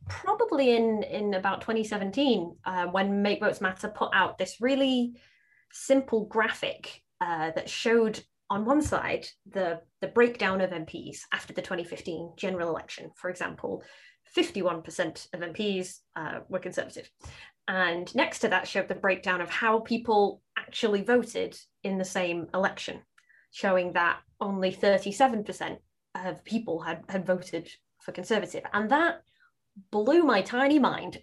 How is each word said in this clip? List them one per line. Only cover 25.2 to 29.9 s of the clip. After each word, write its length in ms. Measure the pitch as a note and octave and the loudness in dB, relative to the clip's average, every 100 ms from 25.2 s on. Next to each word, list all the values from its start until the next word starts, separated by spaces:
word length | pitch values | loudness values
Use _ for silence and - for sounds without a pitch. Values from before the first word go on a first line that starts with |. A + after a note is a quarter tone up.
| C4+ A3 | 2 2
percent 360 | G#3 F3+ E3 - _ _ _ | -4 -6 -8 -10 _ _ _
of 280 | - F#3 E3 | -8 -8 -8
people 380 | - G#3+ - E3 | -4 -4 -2 -4
had, 240 | E3 E3 - | -4 -8 -4
had 160 | F#3+ F3+ | -4 0
voted 420 | F3+ - E3 - - _ _ | -2 0 -8 -8 -18 _ _
for 120 | - | -14
Conservative. 500 | - F3+ G#3+ F3+ - - | -8 -2 0 0 -8 -4
And 180 | G#3 G#3+ | -2 2
that 300 | C#4+ E4+ E4+ _ _ _ _ _ G#3 - | 4 4 0 _ _ _ _ _ -20 -4